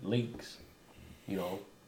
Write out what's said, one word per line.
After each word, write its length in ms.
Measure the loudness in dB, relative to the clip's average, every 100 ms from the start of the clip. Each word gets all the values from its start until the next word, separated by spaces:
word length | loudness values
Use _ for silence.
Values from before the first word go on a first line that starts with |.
leaks, 540 | 4 4 4 -2 -8 -12 -16 -18 -20 -18 -16 -12 -2
you 100 | 0
know. 220 | 2 0 -6 -16